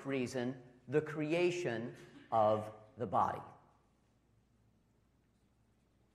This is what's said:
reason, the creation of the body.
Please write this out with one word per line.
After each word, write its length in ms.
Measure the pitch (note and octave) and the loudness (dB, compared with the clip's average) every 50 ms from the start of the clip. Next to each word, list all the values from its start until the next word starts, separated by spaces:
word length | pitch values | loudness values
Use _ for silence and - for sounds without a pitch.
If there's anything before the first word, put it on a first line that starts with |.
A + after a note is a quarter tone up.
| - | -6
reason, 520 | C#3 C3+ C3+ B2 A#2+ C3 C3 A#2+ B2+ C3+ C3+ - - - - _ - | -2 -2 0 -2 -2 -2 -2 -2 -2 -4 -8 -12 -20 -20 -20 _ 0
the 120 | C3 D3+ | 0 0
creation 920 | D3+ D3+ D3+ D#3+ D3+ D3+ E3 F3 F3+ F3+ F3 F3 - C3+ A#2 A2+ A#2 C3 - - - - - - - - | 0 0 -4 -4 -2 0 2 2 2 2 2 0 -2 -2 -2 -2 -4 -6 -10 -12 -18 -20 -20 -20 -10 0
of 340 | A#2+ A2+ G#2+ G#2+ A2 G#2+ G#2+ - - - - - - - | 4 4 6 6 4 4 0 -6 -12 -16 -20 -20 -10 -8
the 80 | A#2+ | -6
body. 340 | F#2+ B2 A2+ G2 - - - - - - - _ _ _ _ _ _ _ _ _ _ _ _ _ _ _ _ _ _ _ _ _ _ _ _ _ _ _ _ _ _ _ _ _ _ _ _ _ _ _ _ _ _ _ _ _ _ _ _ _ _ _ | -2 2 2 2 2 0 -6 -10 -14 -18 -20 _ _ _ _ _ _ _ _ _ _ _ _ _ _ _ _ _ _ _ _ _ _ _ _ _ _ _ _ _ _ _ _ _ _ _ _ _ _ _ _ _ _ _ _ _ _ _ _ _ _ _